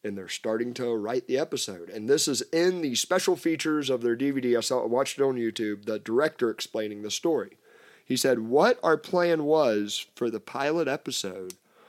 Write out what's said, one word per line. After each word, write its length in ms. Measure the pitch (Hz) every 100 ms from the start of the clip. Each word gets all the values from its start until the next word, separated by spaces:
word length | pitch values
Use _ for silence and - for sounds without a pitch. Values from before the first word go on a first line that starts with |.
and 140 | 107 98
they're 100 | 90
starting 460 | - 113 113 120
to 220 | 123 120 113
write 320 | 104 127 -
the 100 | 127
episode, 500 | 160 135 - 92 85
and 200 | 107 110
this 180 | 147 151
is 160 | 120 -
in 300 | 165 180 180
the 140 | 156 117
special 400 | - 185 185 180
features 520 | 170 160 160 151 135
of 140 | 127
their 140 | 120 117
D 160 | 139
V 80 | 135
D, 160 | 123 117
I 40 |
saw, 220 | 107 127
I 40 | 113
watched 340 | 120 135 -
it 20 |
on 140 | 135 127
YouTube, 480 | 117 107 107 104
the 160 | 104 107
director 500 | - 117 151 - 117
explaining 520 | 107 - 117 107 104
the 80 | 104
story. 460 | - 170 147 101 _ _ - - -
He 120 | _ 127
said 240 | 139 123
what 400 | 110 135 202 240
our 140 | 165 156
plan 480 | - 180 170 165
was 600 | 147 156 135 104 104 - - -
for 120 | 120
the 120 | 110
pilot 480 | - 123 143 165 147
episode, 680 | 147 - 123 98 92 92 95 _ _